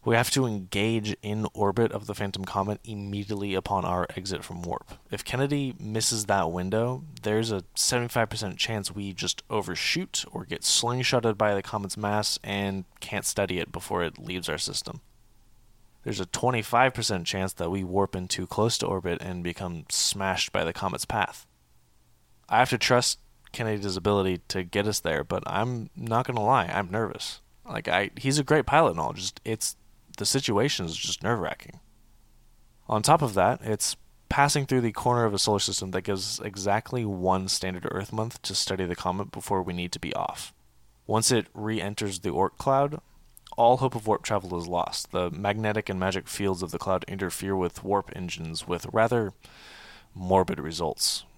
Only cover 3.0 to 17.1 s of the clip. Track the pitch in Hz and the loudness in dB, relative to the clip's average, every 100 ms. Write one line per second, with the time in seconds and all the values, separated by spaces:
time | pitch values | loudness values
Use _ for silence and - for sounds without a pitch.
3 | 101 101 101 104 101 95 - 98 90 90 | -6 -6 -4 -4 0 -2 0 0 2 0
4 | 87 - 92 95 - 87 87 - - - | 0 -4 -6 -6 -6 -8 -6 -6 -8 -20
5 | - 104 - 127 139 143 135 117 110 110 | -10 -8 -4 -2 0 0 -2 -6 -4 -2
6 | 110 113 104 98 82 87 92 110 117 127 | 0 0 2 2 2 0 0 2 0 -2
7 | 156 - 107 107 113 101 87 - - 123 | -10 -6 0 0 2 -2 -4 -2 2 2
8 | 120 127 110 - 104 87 - 113 98 98 | 0 0 0 0 -6 -4 -2 -2 -4 -6
9 | 101 87 92 - - 113 92 87 - 165 | -8 -6 -4 -4 -2 -2 -2 -4 -2 -2
10 | 180 - - - - - - - 117 123 | -2 -6 -6 -8 -8 -4 2 2 2 0
11 | 123 127 113 107 107 101 - 110 98 - | 2 4 2 4 4 2 0 -4 -4 -4
12 | 104 104 104 - - 101 101 95 90 - | 0 0 0 -4 -4 -2 -2 -2 -6 -14
13 | - 101 - - 95 90 - 85 - 92 | -8 -4 -4 0 0 0 -4 -8 -4 -2
14 | 85 - 82 90 82 76 - - - - | -2 -4 -8 -6 -4 -4 -4 -6 -8 -12
15 | - _ _ - _ - - - - _ | -16 _ _ -20 _ -20 -20 -20 -20 _
16 | - 101 92 - 123 123 107 120 131 - | -8 -6 -4 0 2 0 2 6 6 4
17 | 110 | -2